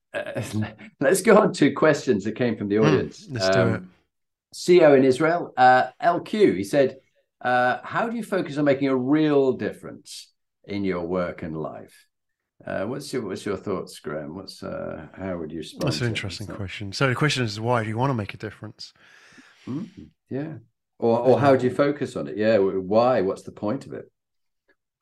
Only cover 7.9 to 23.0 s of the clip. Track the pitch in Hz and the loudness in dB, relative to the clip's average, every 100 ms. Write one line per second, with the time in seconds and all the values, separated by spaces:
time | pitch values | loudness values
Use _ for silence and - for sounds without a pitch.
7.9 | 165 226 233 - 185 160 143 143 139 139 | -4 -4 -6 -4 -4 -4 -2 0 2 0
8.9 | 131 127 151 156 143 131 110 101 - 80 | 0 2 2 4 4 2 0 -4 -8 -14
9.9 | - - - - _ _ _ - 101 95 | -18 -18 -20 -20 _ _ _ -10 -4 -2
10.9 | 87 85 92 85 76 82 78 71 55 - | -4 -2 -2 -4 -6 -10 -8 -8 -10 -18
11.9 | - _ _ _ _ _ _ - 95 101 | -20 _ _ _ _ _ _ -10 -8 -6
12.9 | 143 147 131 101 - - 95 104 90 - | -8 -8 -8 -8 -8 -8 -8 -6 -8 -8
13.9 | - - 76 73 90 - - 92 85 85 | -14 -12 -10 -10 -14 -16 -14 -12 -10 -10
14.9 | 85 80 - 92 87 78 82 78 - 151 | -12 -16 -12 -10 -8 -10 -12 -14 -6 -4
15.9 | - 120 104 98 - 101 - 98 - 101 | -2 -4 -4 -8 -10 -12 -10 -12 -12 -12
16.9 | - 139 120 151 131 113 104 113 123 107 | -2 -2 2 0 0 -4 -4 -2 -2 -2
17.9 | 110 135 123 98 - 107 - 107 - - | -2 -2 -2 -6 -10 -14 -14 -18 -16 -20
18.9 | _ _ - _ - _ _ - 139 220 | _ _ -20 _ -20 _ _ -12 -10 -10
19.9 | - 78 _ _ 127 160 - - _ _ | -16 -20 _ _ -8 -8 -12 -18 _ _
20.9 | _ 117 117 127 113 139 127 123 135 147 | _ 0 2 4 4 4 4 2 0 0
21.9 | 147 123 - 71 101 107 110 95 92 92 | -2 -6 -6 -8 -2 2 4 2 0 0
22.9 | 110 | 2